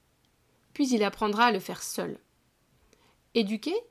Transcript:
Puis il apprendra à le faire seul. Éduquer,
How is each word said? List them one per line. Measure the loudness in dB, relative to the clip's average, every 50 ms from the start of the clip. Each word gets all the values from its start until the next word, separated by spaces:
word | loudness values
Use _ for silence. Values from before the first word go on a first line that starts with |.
| _ _ _ _ _ _ _ _ _ _ _ _ _ _ -2
Puis | -2 2 2
il | 4 4
apprendra | 2 2 0 0 -2 0 2 4 4
à | 4
le | 4 2
faire | -2 -6 -10 -10
seul. | -10 -8 -6 -6 -6 -6 -8 -12 _ _ _ _ _ _ _ _ _ _ _ _ _ _ _ _ _ _ _ _ _ _
Éduquer, | 0 0 0 0 -2 -4 -4 -4 -4 -4 -4 -8